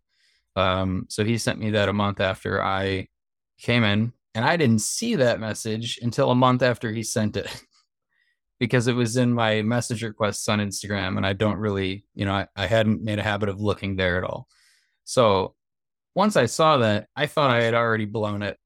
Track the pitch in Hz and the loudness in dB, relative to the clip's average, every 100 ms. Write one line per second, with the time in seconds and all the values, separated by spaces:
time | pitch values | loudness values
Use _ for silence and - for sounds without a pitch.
0 | _ _ _ _ _ 95 95 92 95 92 | _ _ _ _ _ -2 0 0 0 -2
1 | - - 107 113 - - 107 107 101 101 | -4 -2 0 0 -2 -4 -2 0 2 2
2 | 101 98 95 95 98 98 95 95 98 95 | 0 0 -2 -2 -4 -2 -2 -2 -2 -4
3 | 95 _ _ _ _ _ - 120 107 104 | -6 _ _ _ _ _ -2 2 2 2
4 | 117 - _ 110 131 170 135 110 - - | 0 -6 _ -2 0 4 4 4 0 -4
5 | 233 208 120 98 110 104 113 110 117 - | -2 2 2 0 -4 -6 -6 -6 -6 -6
6 | 120 - 131 123 127 127 127 113 113 113 | -4 0 2 4 4 4 2 0 -4 -4
7 | 107 117 107 101 - - - _ _ _ | -4 -2 -2 -2 -6 -10 -16 _ _ _
8 | _ _ _ _ _ - 113 127 120 120 | _ _ _ _ _ -4 0 2 2 2
9 | 117 123 120 120 110 107 107 120 - 110 | 0 2 2 2 2 2 0 -2 -2 -6
10 | 117 - 104 101 - 104 101 - 104 104 | -6 -4 -4 -2 -2 0 0 -4 -6 -4
11 | 95 101 98 98 110 92 107 98 95 98 | -2 -2 -2 0 0 0 -2 -2 -2 -6
12 | - - 98 98 92 - 95 113 110 101 | -10 -6 -2 -2 -4 -4 0 2 2 0
13 | 107 104 101 101 104 95 104 90 98 95 | -2 -4 -2 -2 -2 -2 -2 -2 -4 -2
14 | 92 90 92 - - _ _ _ _ _ | 0 0 -4 -8 -12 _ _ _ _ _
15 | - - 113 95 98 _ _ _ _ _ | -4 2 4 4 0 _ _ _ _ _
16 | _ - 214 185 117 - 160 147 113 104 | _ 0 2 4 2 2 4 4 2 0
17 | - - 147 - 139 117 117 117 117 110 | -4 -6 -4 0 2 2 2 2 2 0
18 | 107 107 104 101 101 - | -2 -4 -4 -4 -6 -8